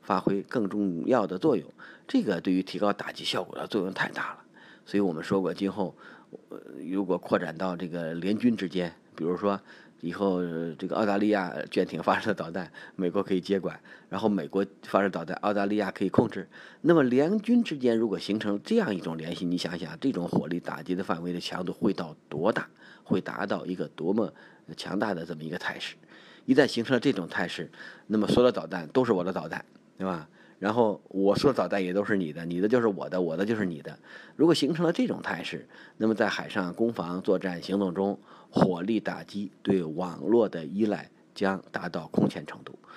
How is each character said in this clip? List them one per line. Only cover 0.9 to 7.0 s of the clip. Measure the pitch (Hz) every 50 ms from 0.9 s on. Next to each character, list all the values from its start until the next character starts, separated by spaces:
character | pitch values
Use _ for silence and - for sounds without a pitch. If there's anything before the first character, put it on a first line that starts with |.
| 85 82 -
要 | 95 127 120 101
的 | 82 90 92
作 | - 160 127
用， | 90 - - - - - - - - - -
这 | - 262 196
个 | 113 92 85
对 | - 98 92
于 | 92 -
提 | - - -
高 | 104 104 101
打 | - - - -
击 | - -
效 | - - 110 90
果 | - -
的 | - 69
作 | - - 104 87
用 | 95 95
太 | - - -
大 | - - - - -
了。 | - - _ _ - - - - - _
所 | - - 101
以 |
我 | 101 92 80
们 | 78 82
说 | - 101 98
过， | 92 82 90
今 | - 101 98
后、 | 95 104 95 85 - - - - - - - _ 65 - - _
呃， | - 50 - - 67 69 80 82
如 | 92 98